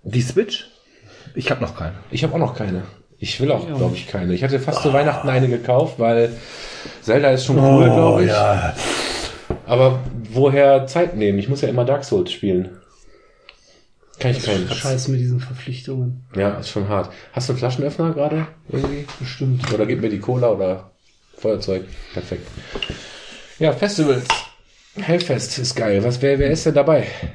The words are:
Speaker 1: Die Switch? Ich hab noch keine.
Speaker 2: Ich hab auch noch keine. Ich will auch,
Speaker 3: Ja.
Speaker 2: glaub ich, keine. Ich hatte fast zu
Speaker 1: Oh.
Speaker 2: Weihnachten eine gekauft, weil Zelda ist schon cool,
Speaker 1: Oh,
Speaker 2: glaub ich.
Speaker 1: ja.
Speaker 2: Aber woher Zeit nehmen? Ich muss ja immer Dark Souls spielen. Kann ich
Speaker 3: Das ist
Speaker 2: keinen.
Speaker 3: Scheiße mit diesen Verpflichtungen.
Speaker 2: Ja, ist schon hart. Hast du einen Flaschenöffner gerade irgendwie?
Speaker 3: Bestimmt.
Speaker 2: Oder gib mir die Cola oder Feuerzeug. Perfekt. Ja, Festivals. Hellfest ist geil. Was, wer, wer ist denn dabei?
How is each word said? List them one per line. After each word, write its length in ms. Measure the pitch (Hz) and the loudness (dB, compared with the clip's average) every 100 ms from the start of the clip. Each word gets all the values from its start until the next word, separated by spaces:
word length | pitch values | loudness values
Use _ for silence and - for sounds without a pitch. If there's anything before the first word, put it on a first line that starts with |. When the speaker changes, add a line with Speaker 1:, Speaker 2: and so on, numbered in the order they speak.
Speaker 1:
Die 180 | - 120 | -2 -2
Switch? 460 | 127 - 233 - - _ _ _ - - - | 0 0 -2 -6 -10 _ _ _ -20 -20 -14
Ich 160 | - - | -8 -4
hab 100 | 131 | -4
noch 160 | - - | -4 -6
keine. 200 | 80 - - | -10 -10 -10
Speaker 2:
Ich 140 | 127 | -4
hab 80 | 151 | -2
auch 40 | 165 | 0
noch 180 | 143 - | -2 -2
keine. 280 | 107 90 95 - _ _ | -4 -4 -8 -16 _ _
Ich 200 | 104 - | -10 -2
will 100 | 135 | 0
auch, 160 | 120 87 | 0 -2
Speaker 3:
Ja. 80 | 143 | -2
Speaker 2:
glaub 160 | 123 | -2
ich, 120 | 123 - | -2 -6
keine. 240 | 98 90 | -4 -2
Ich 100 | 90 | 0
hatte 160 | 131 135 | 0 0
fast 240 | - - | 0 0
zu 60 | 147 | 2
Speaker 1:
Oh. 40 | |
Speaker 2:
Weihnachten 340 | 135 147 139 135 | 4 2 0 0
eine 200 | 131 131 | 2 2
gekauft, 500 | 120 - 123 120 - | 0 2 2 2 0
weil 320 | 117 117 120 123 - - - - - - | 2 4 2 0 -14 -16 -16 -14 -16 -10
Zelda 280 | - 120 143 | 2 4 4
ist 140 | 131 | 2
schon 140 | - 131 | 4 4
cool, 300 | 135 135 127 | 8 8 8
Speaker 1:
Oh, 40 | |
Speaker 2:
glaub 260 | 117 110 110 | 8 6 6
ich. 60 | - | 4
Speaker 1:
ja. 460 | 104 104 95 85 - - - - - - - - - - | 4 4 2 0 -4 -4 -4 -4 -6 -10 -12 -8 -8 0
Speaker 2:
Aber 340 | 120 131 131 - - 107 | 4 4 4 -4 -10 -6
woher 540 | 117 139 143 139 135 131 | 2 4 6 6 6 4
Zeit 280 | 170 175 | 0 0
nehmen? 240 | 107 104 101 | 2 2 2
Ich 120 | 101 | 0
muss 100 | 135 | -2
ja 80 | 113 | 0
immer 160 | 120 | 0
Dark 200 | 120 139 | 2 0
Souls 280 | - 104 90 | 0 0 0
spielen. 380 | - 104 90 90 - _ _ - - _ _ - _ _ _ _ _ _ - | -2 0 0 -2 -10 _ _ -20 -20 _ _ -20 _ _ _ _ _ _ -4
Kann 120 | 127 | -2
ich 80 | 131 | -2
Speaker 3:
Das 80 | - | 0
ist 40 | |
Speaker 2:
keinen. 160 | 98 90 | -2 -2
Speaker 3:
Scheiße 400 | 127 135 127 - | -4 -2 -2 0
mit 100 | 131 | 0
diesen 200 | 123 123 | 0 -2
Verpflichtungen. 840 | - - - 127 - 131 123 127 - | -4 -10 -10 -10 -8 -4 -4 -6 -8
Speaker 2:
Ja, 200 | 101 98 101 | -2 -2 -2
ist 120 | 95 | -8
schon 180 | - 98 | -6 -2
hart. 220 | 101 90 - - | -2 -4 -10 -10
Hast 160 | - 127 | -8 -4
du 40 | |
einen 60 | 127 | -2
Flaschenöffner 540 | 123 127 143 143 165 | -2 -2 -4 -2 -2
gerade 340 | 147 147 156 156 - - | 0 -2 -2 -6 -10 -8
irgendwie? 320 | 131 139 143 143 - | -4 -4 -6 -10 -12
Speaker 3:
Bestimmt. 500 | 131 - 135 127 - | -12 -4 -2 -2 -2
Speaker 2:
Oder 100 | 107 | -2
gib 160 | 107 123 | 0 0
mir 80 | 113 | -2
die 120 | 98 | -4
Cola 320 | - 123 120 | -2 0 2
oder 380 | 98 92 95 - _ _ _ _ - | 2 0 -4 -8 _ _ _ _ -6
Feuerzeug. 460 | 110 104 104 95 92 - - | -2 -2 -2 -4 -6 -14 -12
Perfekt. 320 | - 90 87 85 - - - - - - - - - - - | -12 -8 -10 -10 -18 -12 -10 -10 -10 -14 -18 -20 -20 -20 -2
Ja, 140 | 160 | -2
Festivals. 520 | 139 202 202 147 123 123 - - - _ _ _ - | 0 -2 0 2 0 0 -6 -6 -20 _ _ _ -10
Hellfest 600 | 190 170 - 123 - - | -2 -2 0 -4 -4 -6
ist 160 | 123 - | -6 -2
geil. 260 | 110 98 | 0 2
Was, 200 | 117 127 | 0 0
wer, 160 | 139 139 | 2 2
wer 120 | 139 | 2
ist 140 | 160 | 2
denn 80 | 160 | 2
dabei? 340 | 143 139 151 104 - - | 2 4 2 2 -8 -10